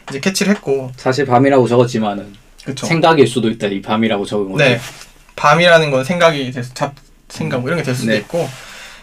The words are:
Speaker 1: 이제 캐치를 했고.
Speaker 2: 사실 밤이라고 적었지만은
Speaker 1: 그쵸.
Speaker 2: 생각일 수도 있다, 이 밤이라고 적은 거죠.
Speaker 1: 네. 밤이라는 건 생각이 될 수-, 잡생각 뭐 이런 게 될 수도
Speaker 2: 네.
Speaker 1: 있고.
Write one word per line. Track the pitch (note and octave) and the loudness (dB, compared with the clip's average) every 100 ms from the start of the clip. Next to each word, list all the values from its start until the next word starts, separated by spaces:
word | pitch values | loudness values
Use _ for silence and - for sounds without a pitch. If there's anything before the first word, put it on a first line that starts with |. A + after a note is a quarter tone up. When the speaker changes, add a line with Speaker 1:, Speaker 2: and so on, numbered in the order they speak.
| - | -12
Speaker 1:
이제 | C#3 | -6
캐치를 | F#3+ F#3+ F#3+ | -4 -2 0
했고. | G#3 - C3+ B2+ B2+ | 0 -2 -4 -4 -6
Speaker 2:
사실 | C3+ C3 C3+ | -4 -2 2
밤이라고 | B2 C#3 C#3 A#2 | 4 4 4 4
적었지만은 | A#2+ A#2+ A#2 G#2+ G2+ G2 - _ - | 4 2 0 -4 -6 -10 -18 _ -16
Speaker 1:
그쵸. | - C3 B2 | -12 -8 -4
Speaker 2:
생각일 | E3 E3 D#3+ A#2 | 2 4 6 4
수도 | B2 A2 | 2 -2
있다, | - G#2 | -2 -4
이 | G2 | -6
밤이라고 | G2 A2 A2+ G2+ | -4 -2 0 -2
적은 | F#2+ G#2 F#2+ | -4 -4 -4
거죠. | G2 | 0
Speaker 1:
네. | C#3 A#2+ - - - _ _ - | 2 0 -4 -16 -20 _ _ -2
밤이라는 | D3 D#3+ F3 E3 D3+ | 2 4 6 4 4
건 | C3 | 0
생각이 | C3 F3 E3 D3 B2 | -2 2 2 2 -4
될 | B2+ | -8
수-, | B2 | -10
잡생각 | - C#3 - - _ _ - D#3+ C3+ | -6 -8 -8 -20 _ _ -10 -6 -4
뭐 | B2 | -4
이런 | E3 | -4
게 | |
될 | C#3+ | -4
수도 | B2 A2+ | -4 -2
Speaker 2:
네. | G#2+ | -2
Speaker 1:
있고. | G#2 E3+ C#3+ - - - - - | -2 -4 -6 -8 -18 -20 -20 -20